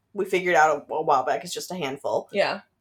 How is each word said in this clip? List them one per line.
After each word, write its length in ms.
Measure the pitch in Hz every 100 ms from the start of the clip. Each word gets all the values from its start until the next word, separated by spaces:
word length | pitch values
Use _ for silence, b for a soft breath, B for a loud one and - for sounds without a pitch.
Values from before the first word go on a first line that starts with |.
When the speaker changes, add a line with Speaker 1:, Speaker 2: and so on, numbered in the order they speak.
| _
Speaker 1:
we 120 | 202
figured 300 | - 214 180
out 320 | 165 156 143 -
a, 60 |
a 80 | 147
while 220 | 156 135
back, 200 | 135 131
is 80 | 175
just 180 | 151 -
a 40 | 185
handful. 520 | 139 135 104 120 -
Speaker 2:
Yeah. 280 | 202 147 190 - _